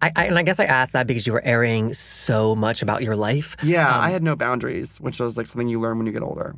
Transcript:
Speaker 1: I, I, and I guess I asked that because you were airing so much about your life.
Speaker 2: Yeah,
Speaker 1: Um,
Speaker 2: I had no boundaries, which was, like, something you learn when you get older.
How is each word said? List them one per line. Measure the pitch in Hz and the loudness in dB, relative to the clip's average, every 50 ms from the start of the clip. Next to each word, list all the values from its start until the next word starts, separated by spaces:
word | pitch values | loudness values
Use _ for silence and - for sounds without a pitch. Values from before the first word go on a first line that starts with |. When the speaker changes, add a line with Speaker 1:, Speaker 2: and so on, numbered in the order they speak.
Speaker 1:
I, | 156 160 160 | -2 0 2
I, | 175 170 | 2 2
and | - 180 175 | 2 2 2
I | 175 | 2
guess | 175 190 - | 2 2 2
I | 202 | 2
asked | - 131 127 127 - - | 4 4 2 2 2 2
that | 131 127 | 0 0
because | 120 127 117 104 120 | 0 -2 -2 0 0
you | 110 | 0
were | 117 - | 0 2
airing | 127 120 117 120 117 113 110 110 117 120 | 2 2 4 4 2 2 2 0 -2 -2
so | - - - - - - - 117 110 110 110 110 | -4 -4 -4 -4 -2 0 0 2 2 4 2 2
much | 110 107 110 117 - | 2 2 0 0 0
about | 120 104 107 - 131 | -2 -2 -2 0 0
your | 110 110 104 | -2 -2 0
life. | 107 107 127 147 151 - - - | 0 0 0 0 -2 -4 -6 -2
Speaker 2:
Yeah, | - 151 175 170 151 135 127 | 0 2 2 4 4 4 4
Speaker 1:
Um, | 120 | 4
Speaker 2:
I | - 165 | 2 2
had | 185 185 160 | 0 0 0
no | 160 147 120 | 0 0 0
boundaries, | 117 120 127 123 113 127 131 - - 123 - - | 0 -2 -2 -2 -2 -4 -4 -6 -6 -8 -10 -8
which | - 131 117 - | -8 -6 -4 -4
was, | 123 120 113 117 | -4 -4 -4 -4
like, | 117 - | -6 -6
something | - 120 120 120 | -4 -4 -2 -2
you | 117 113 | 0 0
learn | 113 113 113 113 | -2 -2 -2 -2
when | 113 110 | -2 -2
you | 104 | -4
get | 104 - | -4 -6
older. | - - - - - - | -6 -6 -6 -6 -8 -8